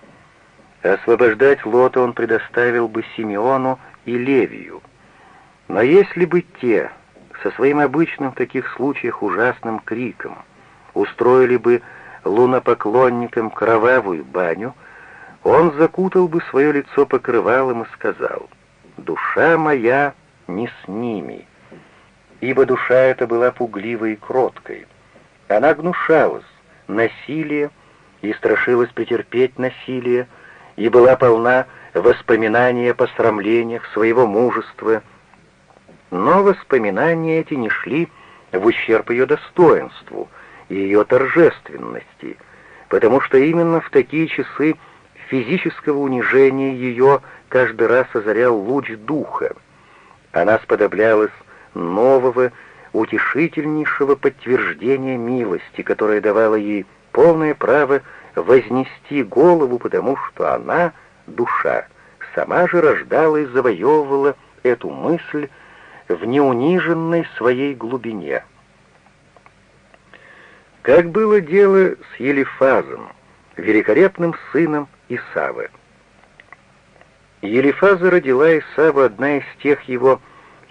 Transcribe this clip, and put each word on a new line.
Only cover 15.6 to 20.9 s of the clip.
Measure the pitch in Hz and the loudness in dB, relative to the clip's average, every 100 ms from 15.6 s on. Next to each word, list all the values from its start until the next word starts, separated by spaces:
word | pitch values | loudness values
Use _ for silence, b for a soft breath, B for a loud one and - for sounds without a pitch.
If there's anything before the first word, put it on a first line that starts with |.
| 170 | 4
закутал | 143 160 - 185 185 175 | 2 0 0 0 0 0
бы | 165 - | -2 -2
свое | 131 147 | 0 2
лицо | 143 - - | 0 -2 0
покрывалом | 139 131 - 117 90 127 131 117 | 0 0 0 0 2 0 0 -4
и | 110 | -10
сказал: | - 110 87 - - - _ _ _ _ | -8 -8 -4 -6 -8 -14 _ _ _ _
«Душа | - - 78 - - 151 160 | -14 -8 -6 -4 0 2 2
моя | 151 139 113 135 143 - _ _ - | 0 0 0 0 -2 -6 _ _ -10
не | 90 120 | -8 -8
с | - | -12
ними», | - | -12